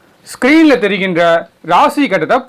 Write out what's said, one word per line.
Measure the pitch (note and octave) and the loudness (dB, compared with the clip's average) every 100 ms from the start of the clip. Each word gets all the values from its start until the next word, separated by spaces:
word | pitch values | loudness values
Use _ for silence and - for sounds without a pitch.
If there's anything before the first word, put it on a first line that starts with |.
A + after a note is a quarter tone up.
| _ _ - | _ _ -20
ஸ்கிரீன்ல | - B3+ D#4+ D#4 B3 | -4 0 4 4 2
தெரிகின்ற | G3+ G3 F#3+ F3 E3+ E3 - _ D#3 | 0 -4 -4 0 0 0 -4 _ -2
ராசி | F3+ C#4 D4 C4 | 0 0 0 -2
கட்டத்தை | F#3 D3+ A#3+ | -2 0 -2